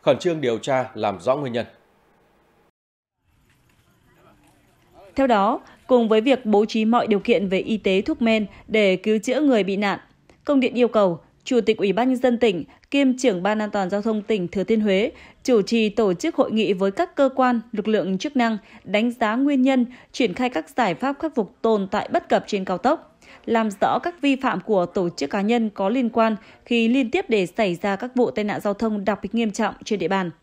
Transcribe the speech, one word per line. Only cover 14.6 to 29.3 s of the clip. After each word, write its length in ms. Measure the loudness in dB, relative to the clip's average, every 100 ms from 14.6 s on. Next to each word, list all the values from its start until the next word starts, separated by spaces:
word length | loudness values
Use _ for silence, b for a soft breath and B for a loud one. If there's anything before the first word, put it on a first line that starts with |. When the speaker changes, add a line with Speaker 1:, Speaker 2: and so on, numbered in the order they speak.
Speaker 2:
Thiên 180 | 0 0
Huế 300 | 2 2 0 B B B
chủ 180 | 0 2
trì 280 | 2 0 0
tổ 240 | 2 0
chức 220 | 0 -4 0
hội 160 | 0
nghị 220 | 2 0
với 180 | 0 -2
các 240 | -2 -4 0
cơ 140 | 0 2
quan, 260 | 0 0 -4
lực 160 | -6 0
lượng 300 | 0 0 -4
chức 180 | -2 0
năng, 220 | 0 -2 B B
đánh 280 | -4 -2 -2
giá 240 | -2 -2 0
nguyên 260 | 0 2
nhân, 240 | 2 2 0 B B
triển 220 | -4 -2
khai 160 | 0 -4
các 160 | -4 -8 -2
giải 180 | -2 0
pháp 240 | -4 -4
khắc 160 | -4 -4
phục 200 | -6 _
tồn 260 | 0 0 0
tại 220 | -4 -2
bất 180 | -4 0
cập 140 | -2 0
trên 180 | -6 -4
cao 120 | -2
tốc, 300 | 0 0 -4 _ B B -2
làm 240 | 0 0 0
rõ 180 | 0 0
các 180 | -4 -2
vi 140 | -2 0
phạm 240 | -2 -4
của 240 | 0 0 0
tổ 240 | -2 -4
chức, 200 | -4 -6
cá 120 | -2
nhân 280 | 0 0 -2
có 200 | -2 -2
liên 200 | 0 0
quan 260 | 0 0 -2 B B -2
khi 220 | 0 2
liên 240 | 2 0
tiếp 140 | -2 -2
để 160 | -2 -2
xảy 300 | -2 -2 -2
ra 200 | -4 -4
các 200 | -4 -2
vụ 160 | 0
tai 140 | 0 -4
nạn 160 | -4
giao 120 | -4
thông 320 | -2 -2 -2 -2
đặc 140 | -4
biệt 140 | -4